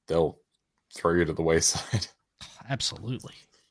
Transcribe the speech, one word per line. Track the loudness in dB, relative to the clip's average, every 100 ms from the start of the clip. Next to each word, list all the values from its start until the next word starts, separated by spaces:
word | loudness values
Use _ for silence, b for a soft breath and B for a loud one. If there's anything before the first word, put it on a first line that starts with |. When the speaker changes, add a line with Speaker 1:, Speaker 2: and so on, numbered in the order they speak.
| -2
Speaker 1:
they'll | 2 2 -2 _ _ _ _ _
throw | -2 2
you | 4 2
to |
the | 0
wayside. | 2 4 4 0 -4 -4 -4 _ _ -20
<laughs> | -20 -16 -8
Speaker 2:
Absolutely. | -4 -4 -6 -8 -8 -10 -20 _ _ _